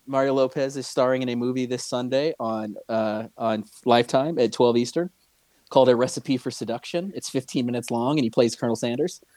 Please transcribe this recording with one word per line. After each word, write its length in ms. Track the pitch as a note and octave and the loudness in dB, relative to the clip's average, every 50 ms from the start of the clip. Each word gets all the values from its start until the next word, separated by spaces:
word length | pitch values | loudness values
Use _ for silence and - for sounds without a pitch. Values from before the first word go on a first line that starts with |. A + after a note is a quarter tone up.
| - | -10
Mario 260 | C3+ C3+ C3+ C3+ C#3 | -4 0 0 2 2
Lopez 440 | C3+ C3+ C3 C3 - D3+ C3+ C3+ C#3 C3+ | 4 4 2 2 2 -2 -2 -2 -4 -6
is 80 | B2+ | -8
starring 340 | - - C#3+ B2+ B2+ C3 B2+ | -4 0 2 2 2 2 0
in 60 | B2+ B2 | 0 -2
a 60 | A#2+ | -2
movie 320 | A#2+ A#2+ B2 B2+ C3 B2+ | -2 -2 -2 -2 -2 -2
this 180 | A#2+ B2+ A#2+ - | -2 -4 -6 -6
Sunday 500 | - B2+ B2 B2+ B2 C3 C3+ D3 E3 - - | -6 -6 -4 -4 0 0 0 0 0 -2 -4
on, 360 | A#2+ A2+ A2+ G#2+ A2 G#2+ G2 - - - | -4 -4 -4 -4 -4 -6 -8 -10 -8 -4
uh, 360 | A2+ A2 A2 G#2+ G#2+ A2 A2+ A2 _ | -2 -2 0 0 -2 -4 -8 -10 _
on 280 | - A#2+ A2 A2 G#2+ G2+ - - - - | -4 -2 -2 -2 -2 -6 -10 -12 -4 2
Lifetime 540 | B2 A#2 A#2+ A#2+ - - C3 C#3 D#3+ E3+ B2+ | 4 4 4 4 4 2 0 0 0 0 0
at 140 | A#2+ A2+ | 0 0
twelve 240 | - - B2 A#2+ A#2 A#2+ | 2 4 4 4 4 4
Eastern 320 | B2 B2+ - E3+ F3 F#3 _ _ _ _ _ _ _ _ _ _ _ - | 2 0 -2 -4 -4 -4 _ _ _ _ _ _ _ _ _ _ _ 2
called 180 | - C#3 B2+ B2+ | 4 6 6 6
A 80 | A#2+ | 6
Recipe 400 | A#2 B2+ C3 - C#3 - - C3 | 4 4 -2 -2 -6 -4 -2 -2
for 140 | B2+ - B2+ | -2 -2 -6
Seduction. 640 | - - A#2+ G#2+ A2+ B2 - - - E3+ F#3 G3 - | -8 -8 -8 -6 -8 -8 -8 -6 -6 -6 -6 -6 -10
It's 120 | B2+ - - | -10 -10 -6
fifteen 380 | - C3 - - - C#3 A#2+ | -6 -6 -6 -4 -4 -2 -2
minutes 240 | A#2+ B2 A#2+ A#2 - | -2 -2 -4 -4 -4
long, 280 | B2 A#2 A#2+ C3 D3+ D#3 | -2 -2 0 0 2 2
and 60 | B2 | 0
he 60 | A2 | 0
plays 240 | - C3+ A#2 A2+ - | 2 2 2 2 2
Colonel 200 | - B2+ A#2+ A2+ | -2 -2 -2 -2
Sanders. 440 | - - A#2+ A#2+ C3+ D#3 F3+ - - _ _ _ | -2 -2 -4 -2 -2 -2 -4 -4 -10 _ _ _